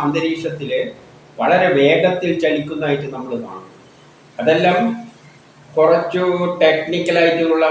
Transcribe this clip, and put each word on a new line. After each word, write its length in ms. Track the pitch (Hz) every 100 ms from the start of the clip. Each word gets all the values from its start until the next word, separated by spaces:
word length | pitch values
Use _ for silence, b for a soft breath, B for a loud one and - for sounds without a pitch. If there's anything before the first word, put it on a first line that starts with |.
അന്തരീക്ഷത്തിൽ 680 | 143 160 165 160 165 151 127 127 123 - - - - -
വളരെ 280 | 127 180 180 139
വേഗത്തിൽ 520 | 143 170 185 180 175 165
ചലിക്കുന്നതായിട്ട് 640 | 156 151 147 151 151 139 131 127
നമ്മൾ 180 | 127 117 113
കാണും. 220 | - - - - - - - - -
അതെല്ലാം 380 | 139 160 180 185 233 - - - - - - _ - 156
കുറച്ചു 460 | 160 170 170 180 185 180 175 -
ടെക്നിക്കലായിട്ടുള്ള 1040 | 156 156 160 170 170 170 165 165 165 160 160